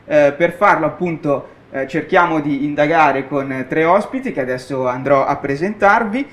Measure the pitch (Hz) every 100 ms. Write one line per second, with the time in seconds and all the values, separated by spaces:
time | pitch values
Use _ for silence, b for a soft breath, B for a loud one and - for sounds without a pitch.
0 | - 151 143 139 170 170 202 156 151 147
1 | 180 156 151 135 - - - 135 135 160
2 | 151 185 170 160 147 139 147 147 147 165
3 | 151 135 135 143 135 131 127 156 160 190
4 | 202 269 262 135 127 147 - 135 127 127
5 | 135 139 135 139 139 139 185 214 202 220
6 | 220 240 277